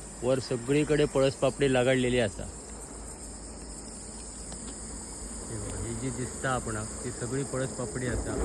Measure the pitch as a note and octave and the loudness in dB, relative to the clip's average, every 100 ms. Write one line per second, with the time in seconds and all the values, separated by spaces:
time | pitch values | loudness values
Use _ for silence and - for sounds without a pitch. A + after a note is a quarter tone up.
0 | - - B2 C3 - B2+ A#2 D3 D3 D3 | -12 -2 2 2 2 -2 4 4 6 6
1 | D3 C3+ C3+ - C3+ - C#3 B2+ B2 C3 | 6 6 4 6 2 4 4 6 6 6
2 | B2 B2 G#2+ - F#2+ - - - - - | 6 4 4 0 -10 -10 -12 -12 -12 -12
3 | - - - - - - - - - - | -12 -12 -12 -12 -12 -12 -12 -12 -12 -12
4 | - - - - - - - - - - | -12 -10 -10 -10 -10 -10 -10 -10 -10 -10
5 | - - - - - A2 G2 G#2 A2 A#2 | -10 -10 -10 -8 -8 -6 -6 -4 -4 -2
6 | C3 A#2+ A#2+ - C3+ B2 A#2 G#2+ A2 - | -2 -2 -4 -2 0 0 0 -4 -4 -6
7 | B2 - A#2+ C3 C3+ C3 C3 A#2 A2+ B2+ | -6 -4 -2 -2 -2 -2 -2 -2 -4 -2
8 | B2 A2 B2+ G#2 | 0 0 -2 -2